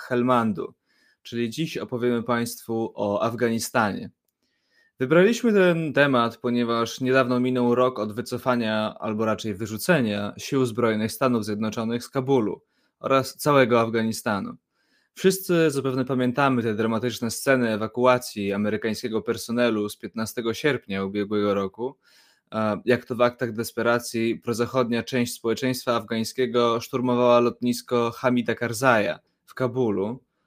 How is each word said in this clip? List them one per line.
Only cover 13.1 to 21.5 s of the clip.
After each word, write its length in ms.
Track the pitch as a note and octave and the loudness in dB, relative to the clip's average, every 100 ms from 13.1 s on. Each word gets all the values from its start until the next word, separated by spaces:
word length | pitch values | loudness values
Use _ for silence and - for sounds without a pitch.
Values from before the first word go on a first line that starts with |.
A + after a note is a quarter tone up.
| C3+ B2+ - | 0 0 -2
całego 440 | D3+ C#3+ A#2+ A#2+ | 2 4 6 4
Afganistanu. 760 | A2+ A2+ A2+ G#2+ A#2 G2 E2 - _ _ _ _ _ - | 2 0 -2 -2 -2 -4 -4 -12 _ _ _ _ _ 0
Wszyscy 540 | F#3+ F#3+ - E3+ D#3+ | 0 0 0 2 2
zapewne 340 | C3+ C3 C3 | 2 -2 -2
pamiętamy 580 | B2+ B2+ B2+ B2 C#3 B2 | -2 0 0 2 2 2
te 120 | A2+ | 0
dramatyczne 560 | G#2+ A2+ A2+ A#2+ G#2+ A#2 | 0 0 0 -2 -4 -6
sceny 400 | - C#3 C3 A#2 | -4 2 2 2
ewakuacji 800 | G#2+ G#2+ B2 B2+ B2 - G#2+ G2 | 0 -4 2 4 4 0 -6 -4
amerykańskiego 720 | G2 G#2 G#2+ A2+ G#2 A#2 G#2+ | 0 -2 -2 -4 -4 -4 -4
personelu 640 | A#2 A2 - A#2+ A#2+ G#2+ G#2 | -4 -6 -4 0 2 0 -4
z 80 | - | -8
piętnastego 580 | G#2 A2+ A2 - A2+ | -12 -8 -8 -4 -4
sierpnia 500 | A2+ D3+ B2 - G2 | 0 0 -2 -4 -4
ubiegłego 500 | G2 G#2 G2+ G#2+ G#2 | -2 -4 -2 0 0